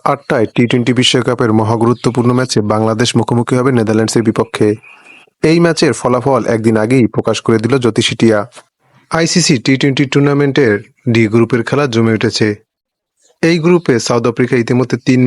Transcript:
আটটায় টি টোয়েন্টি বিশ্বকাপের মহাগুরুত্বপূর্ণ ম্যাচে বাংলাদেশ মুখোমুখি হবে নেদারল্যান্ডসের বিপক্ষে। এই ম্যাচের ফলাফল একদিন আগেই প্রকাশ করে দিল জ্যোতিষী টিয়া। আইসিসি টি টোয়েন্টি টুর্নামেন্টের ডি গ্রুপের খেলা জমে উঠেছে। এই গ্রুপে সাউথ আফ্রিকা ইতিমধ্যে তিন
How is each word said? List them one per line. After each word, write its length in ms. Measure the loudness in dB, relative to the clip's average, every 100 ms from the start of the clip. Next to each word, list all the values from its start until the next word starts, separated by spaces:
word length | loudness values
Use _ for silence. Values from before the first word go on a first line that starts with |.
| -4
আটটায় 360 | -4 -2 -2 -2 0
টি 80 | 0
টোয়েন্টি 260 | 0 0 0
বিশ্বকাপের 520 | 0 0 -2 -2 0 0
মহাগুরুত্বপূর্ণ 680 | 0 0 0 0 -2 0 0 0
ম্যাচে 220 | 0 -2 0
বাংলাদেশ 360 | 0 0 0 -2 -2
মুখোমুখি 340 | 0 -2 0 0
হবে 120 | 0 0
নেদারল্যান্ডসের 460 | 0 0 0 0 0
বিপক্ষে। 400 | 0 -2 0 0 0 -8 -20 -20 -20 _ _
এই 140 | 0 2
ম্যাচের 300 | 2 2 0 0
ফলাফল 420 | -2 0 0 0 0
একদিন 220 | -2 0 0
আগেই 220 | 2 2 2 0
প্রকাশ 220 | -2 -2 0
করে 120 | 0
দিল 100 | 0 0
জ্যোতিষী 320 | 0 0 -2 0
টিয়া। 200 | 2 2 -2 -12 -20 _ _ _ -6
আইসিসি 440 | -4 -2 0 0 0 0
টি 80 | 0
টোয়েন্টি 280 | 0 0 0
টুর্নামেন্টের 600 | 0 2 2 0 2 0 0 -4 _ -2
ডি 100 | 0 2
গ্রুপের 280 | 2 2 0 -2
খেলা 180 | -2 0
জমে 220 | 0 0 0
উঠেছে। 300 | -2 -2 -2 -4 _ _ _ _ _ _ _ _
এই 140 | -2 0
গ্রুপে 320 | 2 2 2 0 0
সাউথ 180 | 0 0
আফ্রিকা 240 | -2 0 0
ইতিমধ্যে 340 | 0 -2 -2 -2 0
তিন 140 | 2